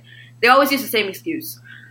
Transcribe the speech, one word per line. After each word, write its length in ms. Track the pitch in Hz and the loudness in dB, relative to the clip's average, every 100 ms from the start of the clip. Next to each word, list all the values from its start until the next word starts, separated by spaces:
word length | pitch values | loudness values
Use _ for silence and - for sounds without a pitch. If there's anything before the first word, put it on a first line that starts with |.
| - - - - | -14 -20 -20 0
they 60 | 233 | 4
always 240 | 269 285 | 4 4
use 120 | 277 | 0
the 40 | - | -2
same 200 | 226 202 | -4 -4
excuse. 520 | 185 170 151 - - - - - | -6 -8 -8 -10 -16 -20 -20 -20